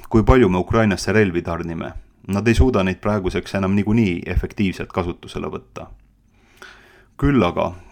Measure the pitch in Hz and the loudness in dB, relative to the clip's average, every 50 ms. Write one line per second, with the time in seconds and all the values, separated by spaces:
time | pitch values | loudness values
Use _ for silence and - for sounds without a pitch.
0 | - - - 113 107 127 131 131 120 92 90 90 87 - 113 113 113 104 92 85 | -6 0 2 2 4 6 6 6 6 4 2 0 -2 0 0 2 2 2 0 0
1 | - - 98 110 107 95 82 87 80 90 85 82 85 85 82 82 71 - - - | -2 0 2 2 2 2 0 -4 -4 -4 -6 -6 -6 -8 -8 -8 -10 -10 -12 -14
2 | - _ _ _ - - 95 101 104 117 113 - 131 131 123 101 92 95 92 - | -18 _ _ _ -10 -6 -4 -2 2 2 4 4 4 4 4 2 0 0 -2 -4
3 | - 104 104 104 92 90 - 95 87 - - 98 98 95 98 101 95 104 107 120 | -4 -4 -2 -2 -4 -4 -6 -6 -6 -6 -6 -4 -2 0 0 0 0 0 2 2
4 | 113 95 85 85 - - 90 - - 90 - - 104 92 90 - - - - 95 | 2 2 0 -4 -4 -4 -2 -2 -2 -4 -4 -2 -2 -2 -2 -6 -10 -8 -6 -4
5 | 87 87 82 - - - - 82 85 82 82 85 - _ - 76 78 - - - | -4 -4 -6 -10 -12 -14 -12 -10 -10 -8 -10 -12 -14 _ -18 -16 -16 -16 -20 -20
6 | _ _ _ _ _ _ _ _ _ _ _ - - - - - _ _ _ _ | _ _ _ _ _ _ _ _ _ _ _ -20 -20 -20 -20 -20 _ _ _ _
7 | _ _ _ - 135 143 143 120 92 87 82 85 82 85 87 - - - | _ _ _ -2 0 2 4 4 4 2 2 -2 -4 -4 -4 -10 -20 -20